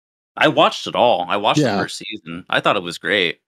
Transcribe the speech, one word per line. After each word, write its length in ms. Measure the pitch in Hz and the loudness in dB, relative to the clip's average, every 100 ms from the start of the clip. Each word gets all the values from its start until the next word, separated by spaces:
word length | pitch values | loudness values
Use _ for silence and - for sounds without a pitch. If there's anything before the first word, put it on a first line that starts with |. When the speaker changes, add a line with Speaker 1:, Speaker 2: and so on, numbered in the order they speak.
| _ _ _ - | _ _ _ 0
Speaker 1:
I 140 | 139 | 2
watched 360 | 135 190 - - | 4 2 2 -6
it 100 | 90 | 2
all. 300 | 120 95 87 | 2 2 0
I 80 | 98 | 0
watched 260 | 104 147 | 0 2
the 60 | 139 | 2
Speaker 2:
Yeah. 80 | 101 | 0
Speaker 1:
first 200 | 90 - | -4 -8
season. 480 | - 107 80 85 - | -12 -16 -12 -14 -4
I 100 | 131 | -2
thought 160 | 147 110 | 0 0
it 80 | |
was 140 | 87 82 | -2 -6
great. 420 | 82 101 85 73 | -2 0 0 -4